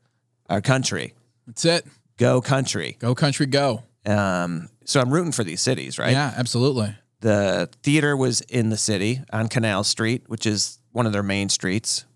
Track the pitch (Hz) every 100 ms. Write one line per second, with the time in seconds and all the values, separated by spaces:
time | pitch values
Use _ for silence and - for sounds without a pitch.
0 | _ _ _ _ - 101 139 131 123 90
1 | 60 - _ _ - - 165 170 - _
2 | _ - 120 127 - 135 131 101 65 -
3 | 117 127 147 135 139 139 139 110 - _
4 | 107 104 98 90 87 85 - _ - 143
5 | 123 160 170 123 92 85 123 131 67 -
6 | 64 135 143 113 123 120 135 127 104 104
7 | _ - 110 104 98 92 90 _ 143 151
8 | 147 139 127 113 - 127 110 107 - 101
9 | 104 127 - 110 110 123 113 98 104 -
10 | 113 123 - 110 113 104 - - _ 117
11 | 113 101 98 98 98 - 95 104 - -
12 | -